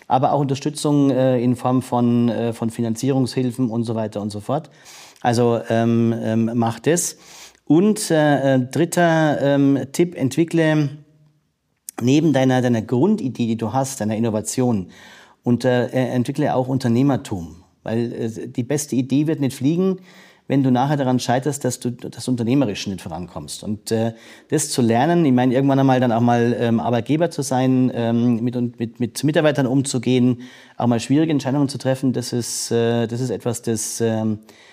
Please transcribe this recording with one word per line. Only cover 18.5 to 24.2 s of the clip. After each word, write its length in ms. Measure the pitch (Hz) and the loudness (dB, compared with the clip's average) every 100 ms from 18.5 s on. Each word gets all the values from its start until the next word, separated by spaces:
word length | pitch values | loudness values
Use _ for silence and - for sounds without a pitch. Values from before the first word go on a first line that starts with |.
| 127 | -8
beste 320 | 113 147 - 120 | -4 -4 -4 -4
Idee 320 | 131 135 156 | 0 0 0
wird 100 | 147 | -2
nicht 160 | 135 | -4
fliegen, 440 | - 131 170 190 185 - - - _ - | -2 -2 0 0 -2 -8 -20 -20 _ -2
wenn 160 | 135 | 0
du 80 | 131 | 2
nachher 240 | 123 139 147 | 2 2 0
daran 240 | 127 127 | 0 0
scheiterst, 440 | - 123 147 135 | 0 0 0 -4
dass 140 | 131 - | -4 -4
du, 140 | 127 | -6
dass 320 | 120 - - | -8 -12 -10
du 80 | 127 | -4
unternehmerisch 560 | 123 113 139 120 95 - | -2 0 0 0 -4 -8
nicht 120 | 92 | -8
vorankommst. 640 | - 87 87 82 76 - | -10 -12 -12 -12 -14 -12
Und, 300 | 98 104 - | -8 -8 -4
äh, 220 | 113 113 113 | -2 -2 -6